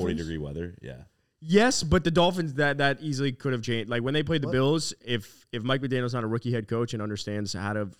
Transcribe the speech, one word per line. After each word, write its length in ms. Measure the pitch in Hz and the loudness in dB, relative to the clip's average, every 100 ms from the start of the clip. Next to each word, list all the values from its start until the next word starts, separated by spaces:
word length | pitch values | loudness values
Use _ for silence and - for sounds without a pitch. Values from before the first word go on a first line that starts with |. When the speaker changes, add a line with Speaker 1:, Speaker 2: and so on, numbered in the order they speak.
| 87 - | -2 -2
Speaker 1:
Dolphins? 40 | |
Speaker 2:
degree 160 | 80 80 | -4 -6
weather? 360 | 71 76 87 92 | -6 -6 -8 -10
Yeah. 220 | 65 64 - _ _ _ 160 | -14 -14 -18 _ _ _ 2
Speaker 1:
Yes, 360 | 196 247 - | 6 6 2
but 200 | 156 180 | 2 4
the 60 | 165 | 4
Dolphins, 440 | 165 175 180 160 131 | 4 4 2 -4 0
that, 240 | 143 143 | 0 2
that 180 | 139 135 | 2 0
easily 300 | 151 135 143 | -2 -2 -2
could 220 | 127 143 | -2 -4
have 80 | 123 | -2
changed. 260 | 110 113 107 | 0 -2 0
Like, 140 | 120 | -2
when 140 | 127 151 | 0 0
they 80 | |
played 180 | 151 160 | 0 0
the 60 | 131 | 2
Speaker 3:
What? 60 | |
Speaker 1:
Bills, 400 | 127 135 160 - - 120 | 2 4 2 -2 -8 -4
if, 400 | 120 - - _ | -4 -4 -20 _
if 100 | 120 | -6
Mike 180 | 120 135 | 0 0
McDaniel's 320 | 131 127 123 | 2 0 0
not 100 | 123 | -2
a 40 | 110 | -2
rookie 240 | 113 120 | -2 -2
head 160 | 117 110 | -4 -2
coach 260 | 113 117 | -2 -2
and 100 | 110 | -4
understands 500 | 107 104 - 104 104 | -4 -6 -4 -4 -4
how 200 | 90 101 | -4 -4
to 160 | 107 98 | -4 -4